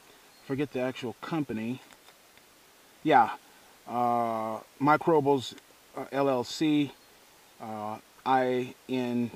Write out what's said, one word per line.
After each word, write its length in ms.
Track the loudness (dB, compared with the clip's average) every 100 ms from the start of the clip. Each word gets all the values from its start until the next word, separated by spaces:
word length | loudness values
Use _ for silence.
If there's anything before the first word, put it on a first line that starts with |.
| -20 -20 -20 -20 -6
forget 260 | -4 -2
the 80 | -2
actual 360 | -4 -4 -8 -10
company. 600 | -6 -4 -2 -4 -4 -6 -10 -20 -20 -20 -20 -20 -20 -20 -20 -20 -20 -6
Yeah, 280 | 4 6 6 0 -14 -20 -20 -20 -8
uh, 720 | -2 0 2 0 -2 -4 -6 -12 -2
Microbials, 760 | 2 4 4 4 4 2 -2 -14 -20 -20 -16 -14
uh, 80 | -6
L 160 | 0 0
L 160 | 0
C, 480 | -4 -2 2 2 0 -6 -20 -20 -20 -20 -20 -16
uh, 380 | -12 -8 -8 -10 -14 -8 2
I 480 | 2 4 0 -4 -10 -6
N 440 | -4 -2 -2 -2